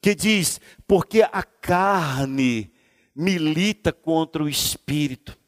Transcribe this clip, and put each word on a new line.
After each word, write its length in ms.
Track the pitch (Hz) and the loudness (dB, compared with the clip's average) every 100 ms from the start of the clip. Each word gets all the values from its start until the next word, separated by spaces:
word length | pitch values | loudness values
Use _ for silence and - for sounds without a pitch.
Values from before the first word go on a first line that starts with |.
que 140 | - | 2
diz: 460 | 196 170 214 165 - - - - | 2 2 2 0 -4 -14 -20 2
"Porque 360 | 196 - 220 | 2 2 2
a 200 | 214 190 | 2 2
carne 1300 | - _ - 175 196 196 156 131 135 135 127 117 101 _ _ _ _ | -8 _ -2 0 2 2 0 -2 -4 0 0 0 -6 _ _ _ _
milita 760 | - 175 185 156 156 196 208 175 | -4 -2 0 0 0 0 0 -4
contra 500 | - - 160 160 156 | -4 -2 0 0 -2
o 60 | 151 | -4
espírito." 880 | 139 - - - 147 147 131 - - | -2 -4 -6 -4 -2 -2 -6 -16 -20